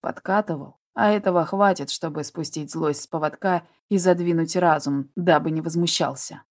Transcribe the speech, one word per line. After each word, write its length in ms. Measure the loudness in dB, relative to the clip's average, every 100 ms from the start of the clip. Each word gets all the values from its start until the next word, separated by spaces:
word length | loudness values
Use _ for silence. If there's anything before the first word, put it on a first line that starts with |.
Подкатывал. 720 | -8 -8 -2 -2 0 -6 -8 _ _
А 160 | 0 2
этого 360 | 2 2 2 0
хватит, 440 | 2 2 2 -4
чтобы 360 | -6 -6 -6 -8
спустить 440 | -8 -8 -8 -6
злость 340 | -2 -2 -2
с 40 | -4
поводка 580 | -4 -4 -2 0 0 -2 _ _
и 100 | 2
задвинуть 600 | 4 2 2 0 0 2
разум, 520 | 4 2 2 -2 -4 -2
дабы 360 | 4 4 2
не 100 | -4
возмущался. 840 | -2 0 0 0 -2 -4 -10 -12 _